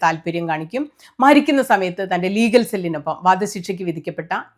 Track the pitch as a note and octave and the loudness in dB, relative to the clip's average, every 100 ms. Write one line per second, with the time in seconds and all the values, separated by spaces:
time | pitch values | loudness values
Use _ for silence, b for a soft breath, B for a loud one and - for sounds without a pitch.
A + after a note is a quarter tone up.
0 | E3+ D#3+ E3+ E3+ E3 D#3 D#3+ B3 D4 _ | 0 0 -4 -4 -4 -4 -6 -6 -8 _
1 | b b C4+ D4 D4 C#4 B3+ G#3 F#3 F3+ | b b 4 6 4 2 2 2 0 -4
2 | F#3+ F3+ F#3 G3+ A#3 A#3+ A3+ G3+ F3 D#3 | -4 -2 0 0 4 4 4 -2 -4 -6
3 | D3 D#3 F3+ F#3 G3+ G3+ F3 F#3 F3+ E3 | -6 -2 2 2 0 -6 -8 -6 -6 -8
4 | D#3+ E3 E3 G3+ - | -8 -8 -6 -8 -8